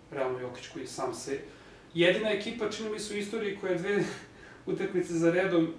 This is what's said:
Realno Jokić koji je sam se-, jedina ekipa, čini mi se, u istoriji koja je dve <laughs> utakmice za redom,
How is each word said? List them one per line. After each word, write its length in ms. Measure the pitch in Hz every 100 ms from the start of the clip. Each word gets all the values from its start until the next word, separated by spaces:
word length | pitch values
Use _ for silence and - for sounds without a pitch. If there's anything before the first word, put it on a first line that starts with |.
| -
Realno 280 | 139 127 127
Jokić 280 | 123 123 -
koji 140 | 139
je 40 | 131
sam 280 | - -
se-, 260 | - - 139 - - - - -
jedina 360 | 165 175 220 214
ekipa, 400 | 202 220 - 214
čini 200 | - 220
mi 80 | 208
se, 140 | -
u 20 | 208
istoriji 400 | 202 226 202 -
koja 160 | 185
je 60 | 170
dve 260 | 196 202 165 - -
<laughs> 320 | - - - -
utakmice 460 | 165 190 180 170
za 160 | 165 165
redom, 440 | 175 185 175 160